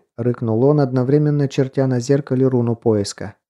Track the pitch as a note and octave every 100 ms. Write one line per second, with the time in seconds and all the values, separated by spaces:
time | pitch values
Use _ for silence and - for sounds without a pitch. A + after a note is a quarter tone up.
0 | _ - A#2+ A#2 A2+ A2 C#3 D3 C3 B2+
1 | B2 D3 D3+ D3 C#3 - C3 - C3 B2
2 | A#2+ C#3 - B2+ C3 B2 A#2 A2+ A#2+ G#2
3 | G2+ - G#2+ - _